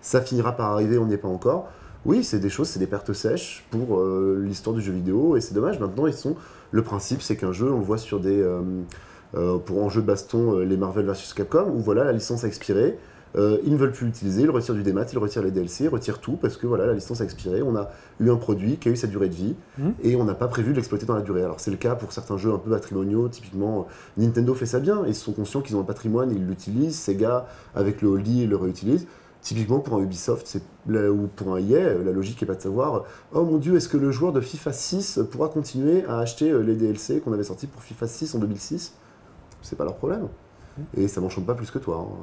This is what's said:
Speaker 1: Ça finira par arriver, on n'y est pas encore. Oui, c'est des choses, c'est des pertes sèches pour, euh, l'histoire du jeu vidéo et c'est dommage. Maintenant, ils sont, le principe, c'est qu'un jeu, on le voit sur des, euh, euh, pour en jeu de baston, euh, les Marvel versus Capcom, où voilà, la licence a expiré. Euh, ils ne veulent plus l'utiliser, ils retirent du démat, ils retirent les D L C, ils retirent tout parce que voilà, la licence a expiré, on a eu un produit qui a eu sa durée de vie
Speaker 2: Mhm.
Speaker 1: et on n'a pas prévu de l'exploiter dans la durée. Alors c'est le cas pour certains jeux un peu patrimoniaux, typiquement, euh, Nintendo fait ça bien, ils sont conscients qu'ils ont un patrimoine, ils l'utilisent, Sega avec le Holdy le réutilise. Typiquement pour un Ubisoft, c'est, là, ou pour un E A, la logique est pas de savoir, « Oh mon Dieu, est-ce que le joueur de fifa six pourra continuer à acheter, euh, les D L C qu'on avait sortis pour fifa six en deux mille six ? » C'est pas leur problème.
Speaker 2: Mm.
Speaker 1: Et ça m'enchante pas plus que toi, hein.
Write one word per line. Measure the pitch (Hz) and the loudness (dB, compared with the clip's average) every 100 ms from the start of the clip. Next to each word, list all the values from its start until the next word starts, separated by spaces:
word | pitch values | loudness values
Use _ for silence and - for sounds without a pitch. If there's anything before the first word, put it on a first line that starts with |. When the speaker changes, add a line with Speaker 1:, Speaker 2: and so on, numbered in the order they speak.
Speaker 1:
Ça | - 131 | 2 0
finira | 123 123 113 | 2 0 0
par | 123 110 | 0 0
arriver, | 104 107 120 | 2 4 4
on | 110 | 2
n'y | |
est | 101 | 0
pas | 98 | -2
encore. | 92 120 165 - - - - | -2 0 0 -2 -16 -20 -8
Oui, | - 214 | 2 2
c'est | 240 104 | 4 0
des | 98 | 0
choses, | - 151 | 0 -4
c'est | - | -2
des | 92 | -2
pertes | 101 - | -2 -4
sèches | 101 110 160 - - - | -2 0 0 -4 -12 -6
pour, | 113 120 98 | -4 0 2
euh, | 92 95 95 98 | 2 2 2 2
l'histoire | 98 95 - 113 | 0 -4 -2 -2
du | |
jeu | 101 | -2
vidéo | 92 90 98 156 139 | -2 0 2 4 2
et | |
c'est | 110 | 2
dommage. | 98 139 - | 0 0 0
Maintenant, | 98 98 151 | -4 0 -2
ils | |
sont, | - 135 165 - - - | 0 -4 -6 -8 -20 -2
le | 104 | 0
principe, | 113 101 - 123 | 0 -4 -4 -6
c'est | - 104 | -2 -2
qu'un | 95 | -2
jeu, | 90 127 | 0 0
on | 131 | 0
le | |
voit | 98 110 | 0 -2
sur | 113 101 | -2 -2
des, | 92 101 | 2 4
euh, | 92 90 90 92 87 - - - - - | 2 2 -2 -4 -8 -14 -20 -20 -10 -2
euh, | 87 90 | 0 0
pour | 87 95 | 0 0
en | 101 | 2
jeu | 101 | 2
de | 101 | 2
baston, | 98 - 117 117 98 | 0 0 2 2 2
euh, | 92 | 2
les | 95 | 2
Marvel | 95 95 98 | 0 0 0
versus | 95 - | -2 -6
Capcom, | - 98 156 196 | -6 2 2 2
où | 123 | 0
voilà, | 107 104 | 2 4
la | 143 | 4
licence | 117 - 117 | 2 0 -2
a | 117 | -2
expiré. | 101 - 98 131 - - - - - | -6 0 4 4 2 -10 -20 -6 2
Euh, | 104 107 | 4 4
ils | - | 4
ne | 147 | 4
veulent | 131 | 4
plus | 117 120 | 2 -4
l'utiliser, | 113 101 95 | -2 -2 4
ils | 147 | 4
retirent | 127 120 107 | 4 0 0
du | |
démat, | 101 98 117 | 0 0 0
ils | 131 | -2
retirent | 104 113 | -2 0
les | 95 | 0
D | 92 | 0
L | 87 | -2
C, | - 147 | 0 0
ils | |
retirent | 123 - 101 | 0 -2 -6
tout | - | -4
parce | 170 - - | 0 0 0
que | 123 | -2
voilà, | 113 107 | 2 2
la | |
licence | 104 - 117 | 0 -2 -4
a | |
expiré, | 101 - 95 92 | -4 -4 -2 0
on | 139 110 | 0 0
a | 101 - - - | -2 -10 -20 0
eu | 113 | 4
un | 120 | 4
produit | 120 101 101 156 | 2 0 2 0
qui | - | 2
a | |
eu | 120 | 2
sa | 113 | 0
durée | 101 98 | 0 0
de | 85 | 0
vie | 98 175 - - | -4 -4 -10 -4
Speaker 2:
Mhm. | 147 233 | -4 0
Speaker 1:
et | - 123 | 2 4
on | 110 | 2
n'a | |
pas | 92 120 | 0 -2
prévu | 120 113 | 0 0
de | 143 | 0
l'exploiter | 113 101 110 | 0 -4 0
dans | 110 | 0
la | |
durée. | 98 92 | 0 0
Alors | 90 82 | -2 -2
c'est | - | -4
le | 95 | -2
cas | 117 85 | -2 -2
pour | 101 | -6
certains | - - 101 | -10 -6 -2
jeux | 107 | 0
un | 101 | 0
peu | 110 | 0
patrimoniaux, | 110 - 98 98 107 120 | -2 -2 -2 0 2 0
typiquement, | 117 107 95 101 110 87 | -4 -10 -4 -2 -2 -4
euh, | - - - | -12 -12 0
Nintendo | 117 117 123 | 2 4 2
fait | 127 117 | 2 0
ça | 127 | 0
bien, | 147 208 156 | 2 0 0
ils | 107 | -2
sont | - | -4
conscients | 104 101 139 | -4 -2 -4
qu'ils | 139 104 | -2 -2
ont | |
un | 95 | -2
patrimoine, | 104 113 113 131 | -4 0 0 2
ils | 104 92 | 0 -2
l'utilisent, | 92 - 110 156 156 | -4 -4 0 0 -2
Sega | - 98 110 123 123 - - | -2 0 2 2 -2 -16 -10
avec | - 98 101 | -2 0 2
le | 107 | 2
Holdy | 98 104 123 117 | 2 2 2 2
le | 101 | 0
réutilise. | 92 90 98 156 170 - - - | 0 -4 0 0 0 -18 -20 -16
Typiquement | - 113 107 131 | -6 -4 0 0
pour | 139 110 | 2 0
un | |
Ubisoft, | 98 90 - 117 - | 0 -2 -2 -2 -2
c'est, | 98 - - - | -10 -10 -16 -2
là, | 107 104 | 2 4
ou | 104 101 - | 2 0 -4
pour | 95 92 | -2 0
un | |
E | 98 139 | 4 4
A, | 180 92 | 4 2
la | 92 | 2
logique | 92 98 120 | 0 -2 -4
est | 95 | -4
pas | |
de | 95 | -4
savoir, « | 98 101 143 113 - - - | -4 0 0 0 -4 -16 -4
Oh | 160 | 0
mon | 170 156 | 2 2
Dieu, | 143 180 | 4 2
est-ce | - | 4
que | 147 | 2
le | 139 | 2
joueur | 123 175 | 2 2
de | 139 | 2
fifa | 117 156 - | -2 -6 -6
six | 147 - 185 196 - 113 | -6 -4 -4 -2 -2 -2
pourra | 123 156 | 0 -2
continuer | 156 143 131 143 180 185 | 0 -4 0 4 4 2
à | 117 | -2
acheter, | 117 - 151 | -2 2 4
euh, | 143 | 4
les | 110 110 | 4 2
D | 110 | 2
L | 104 | 0
C | - 143 | -2 -2
qu'on | 135 | 0
avait | 110 | -2
sortis | 101 95 139 | -2 -6 -10
pour | - | -14
fifa | - 110 117 | -16 -8 -8
six | - 156 120 | -6 -6 -2
en | |
deux | 104 | -2
mille | 101 | -4
six ? » | - 160 - - - - - - - - | -6 -8 -8 -18 -20 -20 -20 -20 -20 -20
C'est | - - | -14 -6
pas | |
leur | 73 - | -6 -4
problème. | 139 202 170 - - - - - | -4 -4 -6 -10 -20 -20 -20 -14
Speaker 2:
Mm. | 151 - | -10 -2
Speaker 1:
Et | 98 | -2
ça | - | 0
m'enchante | 92 95 92 | -4 -2 -2
pas | 120 | -4
plus | 113 | -4
que | - | -6
toi, | - 82 98 | -4 -4 -6
hein. | 95 | -10